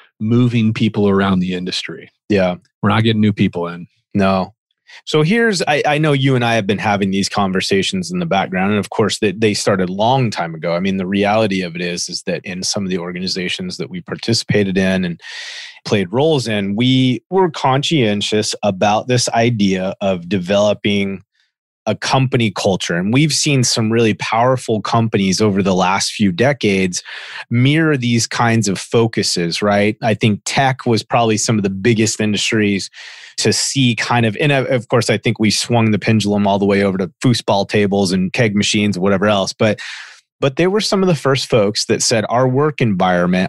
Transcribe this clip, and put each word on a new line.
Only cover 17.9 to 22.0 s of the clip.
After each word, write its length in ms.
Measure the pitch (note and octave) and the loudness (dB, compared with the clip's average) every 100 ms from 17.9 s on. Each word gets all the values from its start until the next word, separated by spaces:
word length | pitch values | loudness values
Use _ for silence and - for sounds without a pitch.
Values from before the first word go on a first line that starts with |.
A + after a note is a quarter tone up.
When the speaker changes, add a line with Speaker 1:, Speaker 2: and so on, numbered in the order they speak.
| D#3 A2 G#2 G2+ G#2+ A2 - | 2 2 0 0 -2 -2 -2
Speaker 2:
about 460 | G#2 F#2+ G#2 G#2+ - | -4 0 2 2 0
this 200 | B2 - | -2 0
idea 640 | A#2 A#2 A2+ G2 F#2 F#2 - | 0 0 2 0 0 -4 -4
of 280 | G2 F2+ F2 | -2 -2 -2
developing 920 | G2 F2 G2+ G#2 G2+ G#2 G2+ G2 F#2+ _ _ _ _ _ _ - | -4 0 2 2 0 0 -2 -2 -6 _ _ _ _ _ _ -6
a 60 | |
company 560 | G2+ | -4